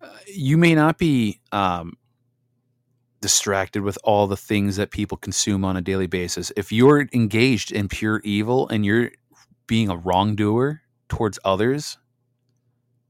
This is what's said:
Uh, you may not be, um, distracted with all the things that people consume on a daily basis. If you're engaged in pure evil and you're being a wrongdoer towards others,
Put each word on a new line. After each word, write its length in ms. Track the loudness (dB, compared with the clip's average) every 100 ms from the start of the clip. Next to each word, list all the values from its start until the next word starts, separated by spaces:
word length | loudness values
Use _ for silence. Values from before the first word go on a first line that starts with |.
Uh, 80 | -20 -20 -18
you 320 | -6 0 4
may 160 | 6
not 240 | 4 2 2
be, 420 | 0 2 0 -4 _
um, 440 | -2 -2 -2 -8 -16 _ _ _ _ _ _ _ _ _ _ _ _
distracted 640 | -2 -2 0 -2 -2 -4
with 140 | -4 -2
all 240 | 2 2 2
the 100 | -2
things 380 | -2 0 0
that 160 | -2 -4
people 260 | -4 -6 -6
consume 480 | -6 -4 -2 0
on 120 | 0 -2
a 40 |
daily 280 | -2 -2 -2
basis. 420 | -4 -4 -8 -8 -8
If 160 | -4
you're 340 | 4 6 6 2
engaged 580 | -2 0 2 2 2 -2
in 160 | -6 -6
pure 340 | -4 -2 -2
evil 440 | -2 -2 0 -2 0
and 140 | -2
you're 280 | 0 0 0 -6 _ _ _ _ -2
being 200 | 0 0
a 80 | -2
wrongdoer 840 | 0 2 2 0 0 0 -2 -4 _ _ _
towards 300 | -4 -4 -2
others, 520 | -2 0 0 -2 -6 -16 _ _ _ _ _ _ _ _ _ _